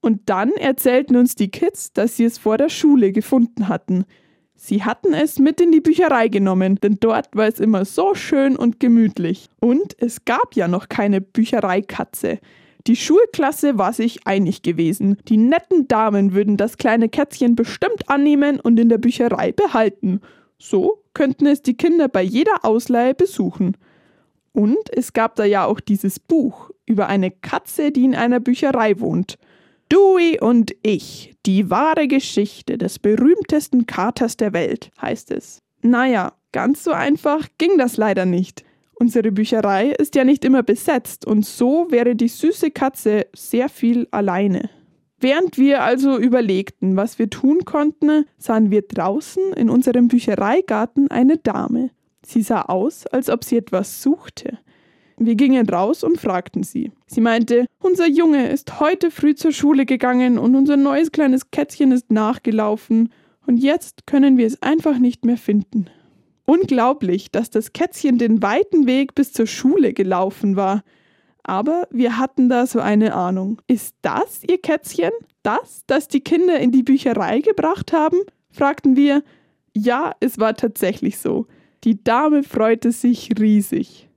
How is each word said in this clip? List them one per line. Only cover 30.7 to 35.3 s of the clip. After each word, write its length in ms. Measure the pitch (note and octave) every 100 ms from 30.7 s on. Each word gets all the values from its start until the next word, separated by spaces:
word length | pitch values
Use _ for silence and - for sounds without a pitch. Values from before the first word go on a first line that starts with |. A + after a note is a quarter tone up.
| -
ich, 520 | A3 F#3 - - - _
die 240 | - F#3+ F#3+
wahre 400 | F#3+ D4+ D#4+ D4
Geschichte 680 | C4+ - - G3+ - - -
des 200 | F3 -
berühmtesten 840 | G3+ A3 B3+ F#4 - D4+ - B3+
Katers 540 | A#3 - G3 - A#3 -
der 160 | G#3+
Welt“, 360 | E3+ D3 A#3 - _
heißt 280 | - - -